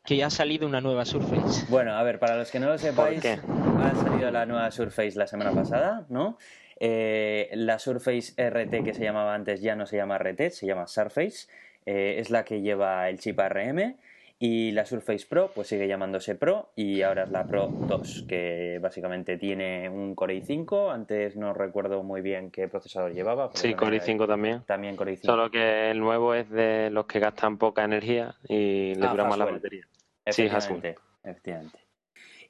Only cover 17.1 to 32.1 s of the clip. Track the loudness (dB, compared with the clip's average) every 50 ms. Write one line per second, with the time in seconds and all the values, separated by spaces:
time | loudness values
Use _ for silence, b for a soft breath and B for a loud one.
17.1 | 2 0 -2 -2 -2 -4 -2 0 0 0 0 0 -2 -2 -2 -2 -2 -2 -4 -8
18.1 | -12 -12 -8 -6 -4 -4 -2 -2 -4 -4 -4 -4 -4 -4 -4 -4 -4 -6 -6 -6
19.1 | -6 -6 -4 -4 -4 -4 -2 -4 -2 -2 -4 -4 -4 -4 -6 -6 -6 -6 -8 -6
20.1 | -4 -4 -2 -2 -2 -4 -4 -4 -4 -4 -2 -2 0 0 0 0 -2 -4 -4 -4
21.1 | -2 -2 -2 -2 -4 -4 -4 -4 -2 -2 -4 -2 -2 -2 -2 -2 -2 -2 -4 -4
22.1 | -6 -4 -4 -4 -4 -4 -6 -8 -6 -6 -4 -4 -4 -8 -8 -6 -4 -4 -2 -2
23.1 | -2 -2 -2 0 0 0 -2 -4 -2 -2 0 0 0 2 2 2 2 2 0 0
24.1 | 0 2 2 2 2 2 0 0 -2 -2 -4 -4 -4 -4 -4 -6 -6 -6 -4 -4
25.1 | -6 0 2 4 4 4 4 2 2 2 4 4 4 4 2 2 2 2 2 2
26.1 | 4 4 4 2 2 2 0 0 2 4 4 4 4 4 2 2 0 -2 -2 0
27.1 | 0 2 2 2 2 2 0 0 2 2 2 2 4 2 2 2 2 0 2 0
28.1 | 0 0 -2 -4 -8 _ -6 0 2 2 4 4 2 2 2 0 0 2 2 2
29.1 | 2 2 2 2 2 2 0 0 -2 -4 -8 -10 -10 -12 -16 _ _ _ _ _
30.1 | _ _ -4 -2 2 2 2 2 2 0 -2 -2 -4 -6 -6 -8 -10 -12 _ _
31.1 | _ _ -16 -16 -16 -12 -10 -10 -10 -10 -12 -16 -20 -20 _ _ _ _ _ _